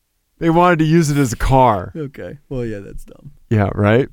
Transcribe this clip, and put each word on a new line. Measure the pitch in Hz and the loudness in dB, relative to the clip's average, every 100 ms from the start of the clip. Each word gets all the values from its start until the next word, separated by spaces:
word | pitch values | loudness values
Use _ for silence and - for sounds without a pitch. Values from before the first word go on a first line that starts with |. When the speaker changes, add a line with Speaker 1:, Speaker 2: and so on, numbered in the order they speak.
| _ _ _ _ | _ _ _ _
Speaker 1:
They | 165 | 0
wanted | 165 180 170 | 2 4 2
to | 156 | 2
use | 165 147 | 2 2
it | 143 | 0
as | 135 | -2
a | - | -2
car. | - 131 127 101 95 165 | 0 4 4 2 -6 -12
Speaker 2:
Okay. | 139 - 90 - _ | -14 -14 -16 -16 _
Well, | 131 117 | -10 -8
yeah, | 104 | -10
that's | 98 - | -14 -18
dumb. | - - 143 - _ | -20 -20 -20 -20 _
Speaker 1:
Yeah, | 110 98 - | 0 0 0
right? | 104 117 139 | 2 2 0